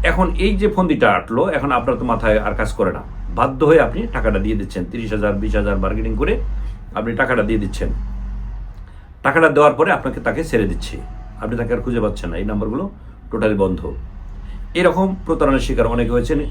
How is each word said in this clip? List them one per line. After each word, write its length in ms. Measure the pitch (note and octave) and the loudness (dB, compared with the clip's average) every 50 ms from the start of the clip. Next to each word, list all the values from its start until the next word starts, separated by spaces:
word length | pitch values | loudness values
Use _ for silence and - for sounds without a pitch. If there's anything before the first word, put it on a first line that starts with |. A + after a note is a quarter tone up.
| - | 2
এখন 300 | E3+ E3 E3+ F#3 E3 - - | 2 2 2 2 2 2 2
এই 180 | F#3 G#3+ G#3 | 2 2 2
যে 120 | F#3+ G#3 G3+ | 2 2 2
ফোন 180 | G#3 - F#3 | 2 2 2
দিটা 260 | E3 D3 A2 A#2+ A2 | 2 4 4 4 4
আটলো, 360 | G2 F2 - - A2 B2 E3 G3 | 4 2 0 -2 0 0 0 2
এখন 240 | D#3 C3+ A#2+ C#3+ | 0 0 0 0
আপনার 240 | C3 A#2+ A#2 C3 B2 | 0 0 2 0 -2
তো 80 | G#2 C3 | -2 0
মাথায় 340 | B2 A#2 G#2 A2+ A2 G#2+ A2 | -2 -2 0 2 2 2 2
আর 160 | G2+ G#2 G#2 | 2 0 -2
কাজ 180 | G#2 G#2+ G#2 | -2 -2 -4
করে 200 | - - G2+ F#2 | 0 0 0 0
না, 100 | - - - - - - - - - | 0 -4 -10 -10 -12 -10 -8 -6 -2
বাধ্য 300 | A2+ B2 C3+ C3+ C3 D#3 | 0 0 0 2 2 4
হয়ে 140 | D3 D#3+ D#3+ | 6 8 6
আপনি 260 | B2 A#2 A2+ A2+ A2+ A#2 | 6 4 0 -4 -6 -4
টাকাটা 260 | - A#2+ A2 A2 G#2 G2 | -4 0 0 2 2 2
দিয়ে 180 | G2 G#2+ A2+ | 0 0 0
দিচ্ছেন, 280 | G#2 G2 - - G2 F2 | -2 -2 -4 -6 -6 -6
তিরিশ 280 | E2+ A#2 A#2 A2+ G#2+ | -6 -6 -8 -6 -4
হাজার, 200 | A2 G#2 G2+ G#2 | -2 0 0 0
বিশ 240 | G2 G2 G2+ G2+ - | 0 0 0 0 0
হাজার 200 | G#2+ G2+ G2+ G2 | 2 2 2 0
বার্গেনিং 400 | F#2+ F#2+ F#2+ A2 A2 A2+ A2+ A2 | 0 0 -2 -2 -2 -2 -2 0
করে 240 | G#2+ D3 - A#3 - - - - - - - - - - - - | 0 2 0 0 0 -2 -4 -4 -6 -6 -8 -8 -10 -12 -8 -6
আপনি 220 | - G#2+ A#2 A2+ | -4 -4 -2 0
টাকাটা 260 | - C3+ C3 B2+ A#2 | 0 0 2 2 0
দিয়ে 160 | G#2 G2+ A2+ G#2+ | 2 2 0 0
দিচ্ছেন। 300 | G2+ F#2+ - - F2+ - - - - - - - - - - - - - - - - - - - - - - - - - - - | 0 -2 -4 -4 -2 -2 -2 -4 -4 -6 -6 -6 -6 -6 -6 -8 -8 -8 -8 -8 -10 -12 -12 -14 -16 -16 -18 -18 -18 -20 -20 -2
টাকাটা 260 | - C#3 D3+ E3 E3 D#3+ | -2 2 4 6 6 6
দেওয়ার 240 | C#3+ C#3+ D3 D3 | 8 8 6 6
পরে 200 | C#3+ - D#3+ G3 | 6 4 2 2
আপনাকে, 280 | E3 - - C3+ A#2+ - | 2 0 0 -4 -6 -2
তাকে 240 | A#2 A#2 - D#3 D#3+ | -4 -2 -2 -2 -4
ছেড়ে 240 | - B2+ A2+ G2+ F#2+ | 0 2 2 2 2
দিচ্ছে, 280 | F2+ - - - - F#2+ - - - - - - - - | -2 -4 -6 -8 -10 -10 -12 -12 -14 -14 -14 -14 -12 -8
আপনি 160 | A2 A2 A#2 | -6 -4 -4
তাকে 180 | A#2 A#2 G#2+ A#2+ | -4 -2 -2 -2
আর 60 | A2+ | -2
খুঁজে 200 | - B2+ A#2 A#2 | -2 -2 0 0
পাচ্ছেন 300 | G#2 G#2 F2+ - G#2 F2 | 0 0 -2 -4 -6 -6
না, 60 | E2 | -4
এই 80 | E2+ G2 | -4 -4
নাম্বারগুলো 460 | G#2+ G#2+ G#2 F#2+ - A2+ C#3+ F#3+ G3+ - - - - - - - - | -2 -2 -2 -2 -2 -2 -4 -4 -6 -8 -14 -18 -18 -20 -18 -12 -8
টোটালি 240 | - A2+ G#2 G#2+ G#2 | -4 0 0 2 2
বন্ধ। 380 | F#2+ F#2+ F#2 F#2 F2 - - C#2+ - - - - - - - - - - - - - - - - | 2 2 0 0 -4 -6 -8 -8 -8 -10 -12 -12 -14 -14 -12 -14 -12 -12 -12 -12 -12 -12 -6 -2
এরকম 400 | F3 F3 F3 E3+ F#3 F#3+ G3 F#3+ F#3+ - | 2 2 4 4 4 0 0 0 -4 -2
প্রতারণার 320 | - D#3+ - D3+ C#3 C3+ C3 | -2 0 2 4 4 4 2
শিকার 280 | - - - A#2 A2+ | 2 2 2 2 2
অনেকে 240 | A2 A#2 A#2+ A#2+ A#2 | 2 2 0 0 2
হয়েছেন। 280 | A#2+ A#2+ A#2 - D#3 C#3+ D3 - | 2 0 2 2 0 0 0 0